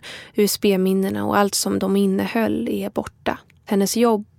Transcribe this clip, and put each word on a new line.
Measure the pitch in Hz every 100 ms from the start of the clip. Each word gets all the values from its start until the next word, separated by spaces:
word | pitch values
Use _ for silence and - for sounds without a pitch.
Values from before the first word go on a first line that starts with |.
| - - -
U | -
S | 208 -
B-minnena | 208 190 185 190 190 208
och | 208 208
allt | 202
som | - - 196
de | 190 196
innehöll | 196 190 196 226 214 220 233
är | 208 196
borta. | - - - - 135 - _
Hennes | - 202 196 226
jobb | 233 214 -